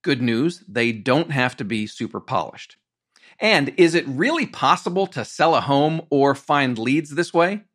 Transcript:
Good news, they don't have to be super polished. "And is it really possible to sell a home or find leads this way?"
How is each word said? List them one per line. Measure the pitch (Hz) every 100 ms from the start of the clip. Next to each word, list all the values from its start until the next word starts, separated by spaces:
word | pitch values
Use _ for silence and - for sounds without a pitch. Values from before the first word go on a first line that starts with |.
Good | - 135
news, | 120 117 156 170 -
they | 104 120
don't | 113 104 131 170
have | 143 123 -
to |
be | 107 110 107
super | - 113 104
polished. | - 113 78 - - - _ _ _ _ _ _
"And | 214 196 139 143
is | 170
it | 165 139
really | 131 214 330 285
possible | - 131 175 - 180 190
to | - 110
sell | - 151
a | 151
home | 107 139 151 160 -
or | 143 139
find | 139 - 147 135 120
leads | 113 143 156
this | 147 170
way?" | 170 170 208 _